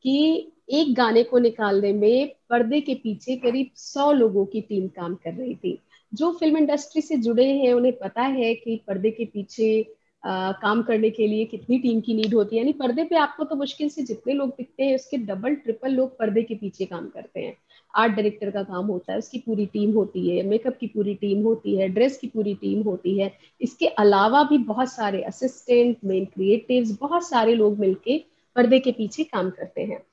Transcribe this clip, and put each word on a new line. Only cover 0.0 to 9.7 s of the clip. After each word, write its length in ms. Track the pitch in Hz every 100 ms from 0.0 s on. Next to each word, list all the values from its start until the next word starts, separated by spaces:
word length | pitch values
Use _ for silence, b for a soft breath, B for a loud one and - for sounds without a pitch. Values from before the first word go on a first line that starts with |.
कि 460 | 262 277 311 330 - _ -
एक 240 | 277 302
गाने 280 | 247 233 226
को 160 | 233 247
निकालने 540 | 240 226 208 196 202
में 420 | 208 208 247 285 - _
पर्दे 300 | 240 226 294
के 140 | 294
पीछे 420 | 262 226 196 - 254
करीब 340 | 254 254 262
सौ 380 | - - 277 285
लोगों 340 | 285 226 196 196
की 140 | 220
टीम 280 | - 202 190
काम 260 | - 170
कर 200 | 185 165
रही 200 | 175 254
थी। 240 | - - - _ b b
जो 180 | 208 330
फिल्म 240 | 349 320 311
इंडस्ट्री 460 | 294 294 - 311
से 140 | 302 302
जुड़े 300 | 226 233 269
हैं 280 | 277 254
उन्हें 240 | 247 247 247
पता 240 | 190 226
है 320 | 262 262 226
कि 260 | 233 233 226 -
पर्दे 240 | 190 214
के 140 | 226
पीछे, 580 | 226 202 196 - 220